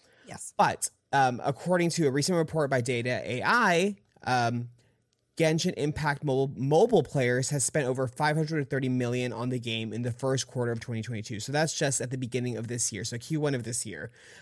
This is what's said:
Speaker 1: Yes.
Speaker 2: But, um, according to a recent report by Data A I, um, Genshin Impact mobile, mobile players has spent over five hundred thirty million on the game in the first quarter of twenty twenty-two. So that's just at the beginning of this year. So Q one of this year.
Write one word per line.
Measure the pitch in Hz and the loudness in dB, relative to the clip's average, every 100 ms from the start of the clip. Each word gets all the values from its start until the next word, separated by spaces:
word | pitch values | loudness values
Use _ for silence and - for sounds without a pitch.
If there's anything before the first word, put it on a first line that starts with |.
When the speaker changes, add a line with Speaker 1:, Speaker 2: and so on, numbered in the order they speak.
| _ _ - | _ _ -18
Speaker 1:
Yes. | - - - | -16 -4 2
Speaker 2:
But, | 160 95 - _ _ | 2 2 -6 _ _
um, | 139 127 123 | 4 4 2
according | - - 170 180 170 | -2 -2 2 2 2
to | 170 143 | 2 2
a | |
recent | 139 139 175 | 2 2 0
report | 156 156 139 | 0 0 2
by | 131 | 2
Data | 120 120 123 113 | 0 0 0 -2
A | 82 123 | -2 -2
I, | 110 233 208 170 196 196 _ _ | 2 4 4 4 2 -2 _ _
um, | - 127 120 120 120 - _ _ _ _ _ - | 0 2 2 0 -6 -12 _ _ _ _ _ 0
Genshin | 160 160 180 - | 2 2 0 0
Impact | 147 143 151 139 | -2 0 -2 0
mobile, | 147 131 139 117 | 0 2 0 -2
mobile | 135 160 240 202 | 2 4 6 4
players | 131 143 123 123 131 | 4 2 2 2 0
has | 143 | 0
spent | - 156 127 | 0 0 0
over | 131 131 | 0 -2
five | - 151 156 | 0 0 2
hundred | 151 160 139 | 0 -2 -2
thirty | 135 131 | -2 0
million | 127 120 123 123 | 0 0 0 -2
on | 110 127 | -4 -4
the | 127 | -4
game | 117 113 110 | -4 -4 -4
in | 107 | -4
the | 120 | -4
first | 117 135 131 - | -2 -2 -2 -2
quarter | 127 120 | -4 -4
of | 117 | -4
twenty | - 113 | -6 -6
twenty-two. | 110 113 - 104 | -6 -8 -8 -8
So | 107 | -2
that's | 147 160 - | 0 0 0
just | 143 - | -2 -2
at | 123 | -4
the | 131 | -6
beginning | 123 127 123 110 | -4 -4 -4 -4
of | 117 | -6
this | 120 - | -4 -4
year. | 101 | -4
So | 110 117 | -6 -8
Q | - 156 | -4 -2
one | 147 | 0
of | 131 | -2
this | 117 117 110 | -4 -6 -6
year. | 78 101 - - - | -10 -12 -14 -20 -18